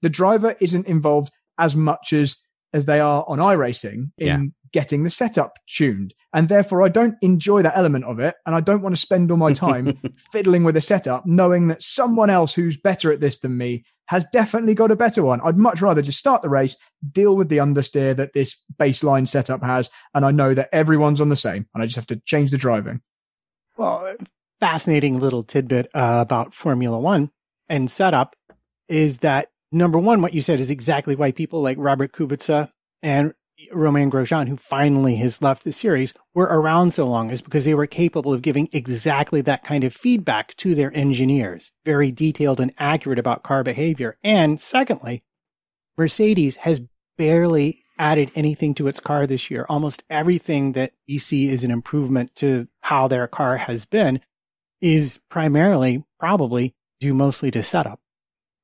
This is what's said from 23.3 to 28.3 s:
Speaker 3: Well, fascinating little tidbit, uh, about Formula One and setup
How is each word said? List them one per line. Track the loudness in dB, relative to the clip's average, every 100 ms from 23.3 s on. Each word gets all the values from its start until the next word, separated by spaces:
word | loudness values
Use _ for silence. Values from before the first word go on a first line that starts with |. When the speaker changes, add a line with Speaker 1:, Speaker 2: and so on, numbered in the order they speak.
| _ _ _ _ -6
Speaker 3:
Well, | -4 -4 -8 -12 -18 _ _ -4
fascinating | -2 -2 0 2 2 0
little | -2 -2
tidbit, | -4 -4 0 -2 -2
uh, | -2 0 0
about | 0 -2 -4
Formula | -6 -2 -2 -2 -2
One | 0 0 -2 _ _ _ -6
and | -4 -4
setup | 0 2 2 0